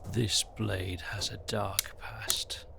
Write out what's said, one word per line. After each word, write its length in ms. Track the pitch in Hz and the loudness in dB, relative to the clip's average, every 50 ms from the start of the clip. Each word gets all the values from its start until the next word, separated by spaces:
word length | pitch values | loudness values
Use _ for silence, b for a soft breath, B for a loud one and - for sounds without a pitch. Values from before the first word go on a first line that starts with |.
| - | -6
This 400 | - 98 113 123 101 - - - - - | 0 2 4 4 6 6 4 4 2 0
blade 440 | - 113 104 98 95 92 92 92 87 - - | 0 0 2 2 0 0 0 -2 -2 -2 -4
has 180 | - 104 98 - | -2 -2 -2 -2
a 60 | 104 101 - | -2 -4 -4
dark 520 | - - 107 101 98 95 98 - - - - | 0 0 2 2 2 2 0 0 0 -4 -8
past. 640 | - - - - - - - - - - - - - - - | -8 -8 -8 -6 0 0 2 2 2 -4 -6 -8 -8 -12 -14